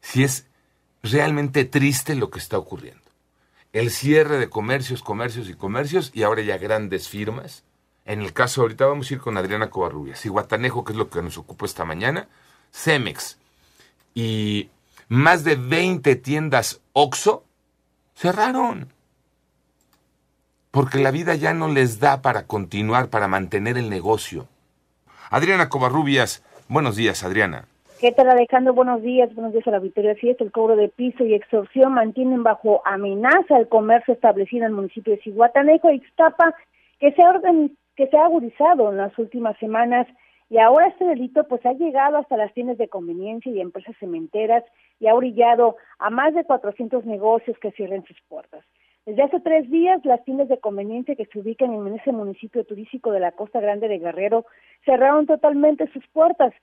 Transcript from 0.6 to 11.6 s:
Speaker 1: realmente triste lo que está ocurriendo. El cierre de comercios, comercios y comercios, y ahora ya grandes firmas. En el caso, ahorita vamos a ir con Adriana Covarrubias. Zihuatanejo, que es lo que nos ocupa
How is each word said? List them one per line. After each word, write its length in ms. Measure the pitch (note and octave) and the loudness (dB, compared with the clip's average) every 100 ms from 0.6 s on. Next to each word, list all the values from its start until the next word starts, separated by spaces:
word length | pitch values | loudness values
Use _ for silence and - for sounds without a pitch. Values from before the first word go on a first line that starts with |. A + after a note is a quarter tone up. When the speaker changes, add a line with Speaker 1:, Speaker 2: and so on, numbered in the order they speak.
| _ _ _ _ | _ _ _ _
Speaker 1:
realmente 640 | A2+ C3 D3+ D3+ C#3+ C#3 C3 | -4 0 0 -2 -2 -2 0
triste 500 | C#3+ C#3 C3 - D3 | 0 0 0 -4 -4
lo 140 | G#2+ | -6
que 100 | - | -8
está 180 | - G2+ | -8 -8
ocurriendo. 440 | - - B1 _ _ _ _ _ _ _ _ | -8 -16 -18 _ _ _ _ _ _ _ _
El 180 | A2 A#2 | -4 -4
cierre 480 | A2+ C3+ D3+ D3+ D3 | -4 2 4 4 0
de 120 | A#2 | -2
comercios, 520 | G#2+ G#2+ C3+ B2+ F#2+ | -4 -4 -4 -4 -10
comercios 480 | - G#2 A#2+ A2+ G#2 | -8 -6 -6 -8 -14
y 40 | |
comercios, 580 | E2+ F#2+ A2+ C#3+ F3 C3+ | -12 -8 -6 -4 -4 -4
y 100 | - | -2
ahora 180 | G#2+ A2 | -2 -2
ya 160 | G#2+ F#2+ | -4 -6
grandes 500 | G2 G#2+ G#2 F#2 - | -4 -4 -4 -8 -8
firmas. 560 | G2+ G#2+ A2+ - - _ _ _ _ - | -10 -10 -10 -14 -20 _ _ _ _ -12
En 160 | G#2+ | -10
el 120 | G2 | -10
caso, 280 | E2+ B2+ C3+ | -2 -2 0
ahorita 240 | A#2 A2 C3+ | -2 0 0
vamos 240 | C#3+ B2+ | 0 -6
a 40 | |
ir 60 | C3+ | -10
con 160 | B2 G#2 | -6 -6
Adriana 320 | F#2+ G#2 A2 | -4 -4 -6
Covarrubias. 520 | - F2 D2+ C#2 C#2 | -6 -6 -6 -14 -12
Zihuatanejo, 600 | G#2+ G2 G#2+ A2 B2 B2 | -6 -6 -4 -4 -4 -6
que 100 | A#2 | -8
es 40 | A2 | -6
lo 120 | G#2+ | -6
que 120 | E2+ | -6
nos 160 | E2+ D#2+ | -10 -12
ocupa 280 | D#2 - | -18 -12